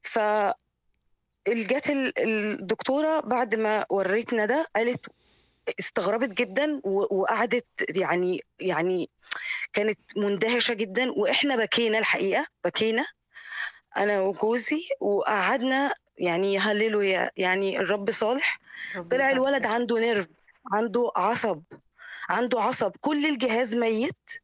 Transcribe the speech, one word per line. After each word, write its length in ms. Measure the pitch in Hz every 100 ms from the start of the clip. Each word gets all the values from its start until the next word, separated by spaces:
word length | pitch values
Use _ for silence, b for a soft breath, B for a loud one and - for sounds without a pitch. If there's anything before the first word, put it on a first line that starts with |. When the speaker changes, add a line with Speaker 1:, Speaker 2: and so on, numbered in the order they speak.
Speaker 1:
ف-، 500 | - - 214 214 202 - _ _ _ _ _ _ _ _ -
ال-، 200 | 233 208
جات 220 | 254 -
ال-، 240 | 285 262 -
الدكتورة 1000 | - 220 214 208 180 220 - 269 311 311
بعد 360 | 214 240 247 220
ما 300 | 220 214 -
ورّيتنا 560 | 196 190 208 226 233 208
ده 220 | 269 320 208
قالت، 300 | 240 247 - _ _ _ _ _ - -
استغربت 540 | 185 - 180 - 254
جدًا 480 | 190 240 190 302 294
و-، 320 | 196 196 202 196
وقعدت، 500 | 190 220 233 247 - - - 160
يعني، 440 | 165 170 180 185 - _
يعني 500 | 170 156 175 185 160 _ B B B B B
كانت 260 | - 208 208 _ -
مندهشة 560 | 202 202 220 240 233
جدًا، 380 | 226 214 185 254
وإحنا 440 | - 208 - 285 254
بكينا 440 | 220 - 233 220
الحقيقة، 460 | 226 - 196 185 311 _ 175
بكينا 400 | - 220 226 294 - _ B B B B B _ -
أنا 240 | 202 202
وجوزي، 600 | 190 196 214 240 - 302 349 539
وقعدنا، 960 | - 202 - 202 185 262 254 262 277 - _ -
يعني، 420 | 180 170 196 196
هللويا، 720 | 202 208 220 208 202 185 180 -
يعني 420 | 185 190 196 -
الرب 320 | 185 208 202
صالح. 480 | 220 220 254 - - B B B 196
Speaker 2:
رب 160 | 170
Speaker 1:
طلع 200 | 254 269
الولد 240 | 262 269 277
Speaker 2:
يباركك. 200 | 220 226
Speaker 1:
عنده 240 | 240 233
نيرف، 280 | 233 220 180 _ _ _ -
عنده 380 | 208 233 208 240 -
عصب، 460 | 185 233 226 165 160 147 _ B B B B
عنده 320 | 180 247 240
عصب، 300 | 214 254 208 -
كل 240 | - 302 294
الجهاز 500 | 277 254 226 247 233
ميت 560 | 226 220 269 - - -